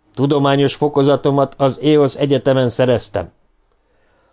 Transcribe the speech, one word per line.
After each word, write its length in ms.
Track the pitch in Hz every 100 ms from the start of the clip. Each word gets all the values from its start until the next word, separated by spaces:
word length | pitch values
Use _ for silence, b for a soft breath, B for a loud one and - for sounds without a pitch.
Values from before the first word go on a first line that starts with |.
| _ -
tudományos 600 | 143 147 139 139 139 -
fokozatomat 800 | 147 147 139 143 147 139 135 -
az 220 | 135 113
EOS 360 | 147 151 135 -
Egyetemen 540 | 143 135 139 135 123
szereztem. 640 | 120 127 117 - 95 87 _ _ _ _ _ _ _ _ _ _